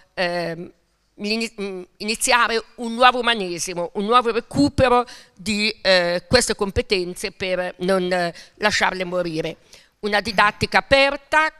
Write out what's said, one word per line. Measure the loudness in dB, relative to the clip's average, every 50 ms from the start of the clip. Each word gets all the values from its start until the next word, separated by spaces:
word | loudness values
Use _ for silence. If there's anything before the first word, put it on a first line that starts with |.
| _ _ -6
ehm, | -4 -2 -2 -2 -4 -6 -6 -8 -10 -14 -16 -18 _ _ _ _ _ _ _ _
l'ini-, | -8 -4 -4 -2 -2 -4 -6 -6 -8
mm, | -8 -8 -8 -12 -14 _ _ -10
iniziare | -6 -6 -6 -4 0 0 2 2 2 0 -2 -4 -6 _ -12
un | -8 -8 -4 0
nuovo | 4 4 4 4 2
umanesimo, | 0 0 0 -2 -2 -6 -6 -6 -6 -6 -6 -6 -6 -6 -4
un | -4 0
nuovo | 2 2 2 2 2
recupero | -2 -4 -4 -4 0 2 2 2 4 2 4 4 4 2 0 -2 -10 -20 -20 _ _
di, | -10 -4 -4 -2 0 0 -2 -2 -2
eh, | 2 4 4 4 4 2 -2 -2 -2 2
queste | 2 2 2 2 -2
competenze | -2 -2 -2 -2 -4 -2 0 0 -2 -2 -4 -6 -8 -10 -10
per | -8 -6 -4 -4 -2 -2 -4 -6 -6 -4
non, | 0 0 0 0 0 0
eh, | 0 0 -2 -2 -6 -10 -20 -20 _
lasciarle | -2 -2 0 0 2 0 0 -2 -4 -6
morire. | -4 -4 -4 -4 -4 -4 -6 -6 -6 -10 _ _ _ -20 -20 _ _ _ -8
Una | -6 -2 -2 0
didattica | -2 0 2 4 4 4 2 -2 -4 0 0 0
aperta, | 2 4 4 4 4 4 0 -4 _ 0 0 2 0 0 -4